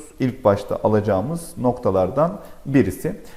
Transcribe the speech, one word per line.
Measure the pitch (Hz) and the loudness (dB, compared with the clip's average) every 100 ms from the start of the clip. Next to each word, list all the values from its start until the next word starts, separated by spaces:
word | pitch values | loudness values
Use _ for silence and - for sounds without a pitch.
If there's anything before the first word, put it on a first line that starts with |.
| - - | -14 -4
İlk | 131 92 107 | -4 2 2
başta | 98 - - | 2 0 -2
alacağımız | 113 107 104 95 113 170 - - | 2 2 2 0 0 -4 -8 -4
noktalardan | 123 240 107 95 92 135 165 190 - - - | -2 0 0 2 2 2 0 -2 -12 -14 0
birisi. | 135 95 - 151 202 - | 4 4 0 -6 -8 -12